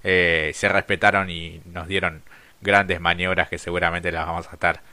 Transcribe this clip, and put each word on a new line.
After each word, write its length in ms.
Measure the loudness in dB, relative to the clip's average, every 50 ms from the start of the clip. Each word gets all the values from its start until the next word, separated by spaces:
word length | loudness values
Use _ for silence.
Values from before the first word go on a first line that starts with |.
| -2
eh, 480 | 2 2 4 4 4 2 2 0 -2 -2
se 160 | -2 0 2
respetaron 600 | 2 2 0 0 -2 2 4 4 4 4 0 -2
y 300 | -4 -8 -10 -12 -14 -16 -18
nos 220 | -14 -12 -10 -6 -4
dieron 320 | -2 -2 0 -2 -4 -6 -12 -20 -20 -20 -20 -20 -20 _
grandes 400 | 0 4 4 4 4 4 0 0
maniobras 480 | 2 0 0 2 0 0 0 0 0 -2
que 80 | -4 -8
seguramente 540 | -6 -4 -2 0 0 0 0 -2 -4 -4
las 140 | -4 -4 -4 -4
vamos 200 | -6 -6 -8 -10
a 60 | -8
estar 280 | -2 -2 -2 -2 -2 -8 -16